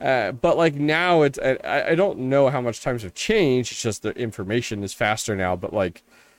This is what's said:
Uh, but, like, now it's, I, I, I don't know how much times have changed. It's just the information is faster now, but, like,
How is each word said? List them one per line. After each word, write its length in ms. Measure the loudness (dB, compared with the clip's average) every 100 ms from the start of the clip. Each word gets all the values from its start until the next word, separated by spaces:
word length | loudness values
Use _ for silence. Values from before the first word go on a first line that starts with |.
Uh, 300 | 0 0 0
but, 260 | 0 2 4
like, 200 | 2 2
now 460 | 0 2 4 4
it's, 180 | 4 2
I, 180 | -2 -2
I, 240 | -2 -2 0
I 60 | 2
don't 240 | 2 0
know 300 | 0 4 4
how 100 | 2
much 200 | -2 -4
times 220 | -4 -6
have 120 | -6
changed. 580 | -6 0 2 4 2 0
It's 100 | -4
just 200 | -6 -4
the 80 | -6
information 760 | -6 -6 -6 -4 -2 -2 -6
is 100 | -8
faster 400 | -2 -2 -2 -4
now, 220 | -2 -2 -2
but, 160 | -4
like, 320 | -2 -2 -4 _ _ _